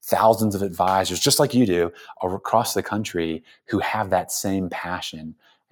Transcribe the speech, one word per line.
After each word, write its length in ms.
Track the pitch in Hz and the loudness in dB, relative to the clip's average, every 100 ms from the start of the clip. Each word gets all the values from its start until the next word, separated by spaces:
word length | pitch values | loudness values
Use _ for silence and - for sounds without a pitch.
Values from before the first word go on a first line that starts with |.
thousands 520 | - - 110 113 107 | -2 4 4 4 2
of 80 | 98 | 0
advisors, 560 | 98 87 92 95 92 87 | -2 0 2 2 0 0
just 220 | - - | 2 2
like 120 | 147 | 2
you 140 | 123 110 | 4 4
do, 260 | 87 85 - - - | 2 0 -4 -18 -6
across 520 | 92 90 - 110 120 | -4 -4 2 2 2
the 80 | 98 | -2
country 600 | - 104 107 87 82 82 - - - | -4 -4 -4 -2 -2 -4 -10 -20 -6
who 140 | 101 | -4
have 300 | - 107 101 | -2 -2 0
that 200 | 92 85 | 0 0
same 400 | - 101 95 90 | -4 -2 -2 -4
passion 640 | - 87 90 - 80 80 - _ _ _ | -6 -8 -8 -8 -12 -14 -16 _ _ _